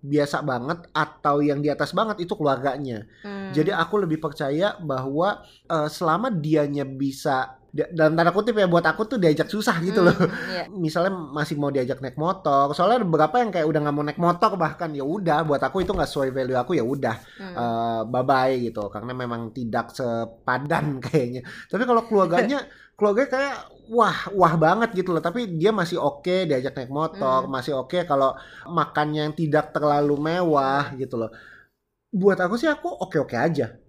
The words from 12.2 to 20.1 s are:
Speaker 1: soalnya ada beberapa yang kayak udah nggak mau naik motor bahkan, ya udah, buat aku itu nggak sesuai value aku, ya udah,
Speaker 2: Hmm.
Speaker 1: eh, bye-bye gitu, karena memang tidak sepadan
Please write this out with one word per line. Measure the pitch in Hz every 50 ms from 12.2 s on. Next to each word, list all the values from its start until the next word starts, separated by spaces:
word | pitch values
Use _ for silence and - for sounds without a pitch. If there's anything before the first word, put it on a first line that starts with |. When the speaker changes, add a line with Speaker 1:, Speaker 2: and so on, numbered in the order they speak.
| 151 170 190 196 - 156 139 139 139 143
Speaker 1:
soalnya | 147 - 170 196 233 254
ada | 226 175
beberapa | 160 151 156 156 - 247
yang | 247 220
kayak | 185 175 156
udah | 156 160 156
nggak | 147 147 143
mau | 147 147
naik | 147 143 -
motor | 175 170 175 170 - 220 202
bahkan, | 185 170 151 143 - 175 165
ya | 151 143 135 139
udah, | 165 208 196 170 151 151
buat | 165 156 147 135
aku | - 135 - 190
itu | 180 -
nggak | 202 175 151 135
sesuai | - 151 139 131
value | 127 135 131 123 131 123
aku, | 120 - 185
ya | 151 117
udah, | 117 135 139 135 120 110 107 - - - -
Speaker 2:
Hmm. | 196 190 180
Speaker 1:
eh, | - 120 120 113 113 117 117 117 113 110
bye-bye | 110 123 123 127 131 139 131 131 131 135 127
gitu, | 120 113 113 113 104 98
karena | - 104 104 120 127
memang | 127 127 120 120 117 117 113
tidak | 110 131 123 113 104 120 117 -
sepadan | - - 135 120